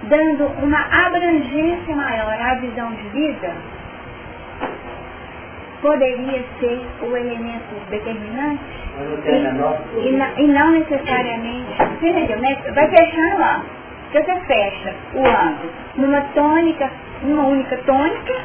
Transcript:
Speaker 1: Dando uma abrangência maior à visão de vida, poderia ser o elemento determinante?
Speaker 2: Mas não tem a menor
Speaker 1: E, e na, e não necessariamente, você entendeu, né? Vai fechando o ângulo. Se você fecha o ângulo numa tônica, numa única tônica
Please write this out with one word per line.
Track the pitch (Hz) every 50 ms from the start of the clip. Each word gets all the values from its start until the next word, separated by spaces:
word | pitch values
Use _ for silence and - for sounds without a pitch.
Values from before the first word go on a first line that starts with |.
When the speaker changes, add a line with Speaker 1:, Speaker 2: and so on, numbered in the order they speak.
| 220
Speaker 1:
Dando | 208 285 302 311 320 302 269 294 269 - - 269
uma | 294 294 294 - - - 320 359
abrangência | 370 349 349 349 349 330 302 254 247 269 302 320 330 349 339 - 330 311
maior | 285 277 262 240 220 214 214 220
à | 226 233 254 262
visão | 247 254 247 220 240 233 233
de | 220 208 208 202
vida, | 202 269 302 302 - - - 175 170 170 - - - - - - - - - - - - - - - - - - - - - - - - - - - - - - - - - - - - - - - - - - - -
poderia | - 285 302 269 269 254 247 247 254 269 269 254 247 - - -
ser | 254 240 240 254 247 - - -
o | 226 240 247
elemento | 247 240 240 233 226 233 233 233 226 - - 214 202 196 -
determinante? | 202 214 214 226 226 208 208 214 226 254 285 302 294 277 - - - - - - -
Speaker 2:
Mas | 139 143 147
não | 151 -
tem | - 151 - 294 285
a | 262 254
menor | 269 285 - - - - - 233
Speaker 1:
E, | 226 214 254
e |
na, | 262 269 269 269 -
e | - 294
não | 294 285 277 302 320
necessariamente, | 330 330 311 - 294 269 - - 254 247 247 240 233 226 233 233 - - - - -
você | - - - - - 311 330
entendeu, | 349 359 320 - 220 214
né? | 247 269 277 262 - 277 -
Vai | 277 302 311
fechando | 359 330 339 330 - 320 320 349 403
o | 359 302
ângulo. | - - - - - - - - - - - - -
Se | - 294
você | 311 339 370 359
fecha | 359 - 269 214 202 196 196 - - 202 - - - - -
o | 262
ângulo | 269 254 233 - 170 160 151 147 - - - - - - -
numa | - 269 269 285 285 277 285 -
tônica, | 294 294 302 311 330 339 330 311 - 277 254 - - - - - - -
numa | 269 302 302 285
única | 269 277 269 262 - 254
tônica | 254 254 - 262 269 285 320 427 494 - - 523 508